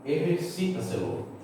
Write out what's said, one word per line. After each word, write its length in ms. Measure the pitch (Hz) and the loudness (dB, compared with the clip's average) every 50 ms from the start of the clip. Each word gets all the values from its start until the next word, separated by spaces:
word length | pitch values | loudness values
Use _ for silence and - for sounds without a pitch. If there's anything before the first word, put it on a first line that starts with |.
| - | 0
Ejercítaselo. 1200 | - 143 160 170 180 170 170 - - - 180 185 185 185 - - - - - - - - - - - - - | 0 0 2 4 4 2 2 2 -2 -2 0 0 2 2 0 -2 -2 0 0 0 0 -2 -4 -6 -8 -10 -14